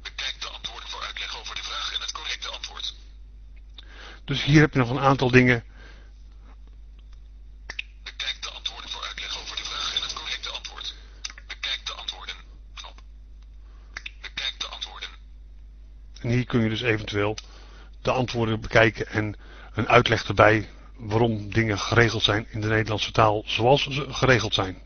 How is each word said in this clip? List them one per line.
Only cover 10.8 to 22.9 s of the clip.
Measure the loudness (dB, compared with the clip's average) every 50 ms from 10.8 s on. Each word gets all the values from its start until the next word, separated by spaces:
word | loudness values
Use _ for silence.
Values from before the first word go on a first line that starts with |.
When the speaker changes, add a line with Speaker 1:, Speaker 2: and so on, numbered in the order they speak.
| -10 -10 -12 -12 -18 -18 -20 -12 -12 -12 -12 -12 -14 -16
Speaker 1:
Bekijk | -12 -8 -4 -4 -4 -4 -6
de | -10 -10
antwoorden. | -8 -10 -10 -10 -10 -12 -14 -14 -14 -16 -20 -20 -20 -18 -18 -16
Knop. | -16 -16 -16 -16 -18 -20 -18 -18 -18 -18 -18 -20 -20 -20 -18 -18 -18 -18 -18 -18 -20 -20 -14 -14 -14 -14 -14 -16 -14
Bekijk | -16 -12 -10 -6 -6 -6 -6 -6
de | -10 -10
antwoorden. | -8 -12 -12 -12 -12 -14 -14 -14 -14 -16 -20 -18 -18 -18 -18 -18 -18 -18 -18 -18 -18 -20 -20 -20 -18 -18 -18 -18 -18 -6
Speaker 2:
En | -2 2
hier | 2 2 2
kun | 2 2 2
je | 2 2
dus | 0 0
eventueel | 2 2 0 0 0 -2 -2 0 0 0 0 -4 -10 -16 -20 -20 -20 -20 -20 -20 -20 -20 -20 -4
de | -2 0
antwoorden | 2 2 0 0 0 0 2 2 0 -2
bekijken | -4 2 6 6 6 6 4 0 -8 -2
en | -2 -2 -2 -2 -4 -8 -14 -18 -18 -18 -18 -10 -4
een | -2 2 8
uitleg | 8 8 8 8 2 0 0 -2
erbij | 6 8 8 8 8 6 2 -4 -12 -20 -20 -20 -18 -14
waarom | -6 0 2 4 4 4 2 -2 -4 0 0
dingen | 2 2 2 0 -2
geregeld | 0 4 6 6 6 6 4 2 2
zijn | 2 2 2 0 -4
in | -6 -2
de | 0 2
Nederlandse | 2 2 2 2